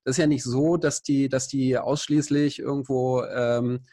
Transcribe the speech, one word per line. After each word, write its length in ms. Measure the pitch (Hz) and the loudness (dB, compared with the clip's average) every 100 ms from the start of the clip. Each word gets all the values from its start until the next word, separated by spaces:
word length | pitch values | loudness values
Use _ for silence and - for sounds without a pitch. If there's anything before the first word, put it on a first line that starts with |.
Das 80 | - | -4
ist 60 | 131 | 2
ja 100 | 151 | 2
nicht 160 | 135 | 2
so, 320 | 123 127 156 170 | 0 0 2 2
dass 260 | 151 - | 0 -2
die, 260 | - 139 135 | 0 0 2
dass 200 | 135 - | -2 -2
die 280 | 139 131 123 | -2 0 0
ausschließlich 840 | 113 143 - 151 147 143 147 - | 0 -4 0 0 2 0 0 -2
irgendwo, 600 | - 139 135 131 127 127 | -4 -4 -2 -2 0 0
ähm, 560 | 104 113 120 120 123 127 - | -2 -2 0 2 0 -4 -8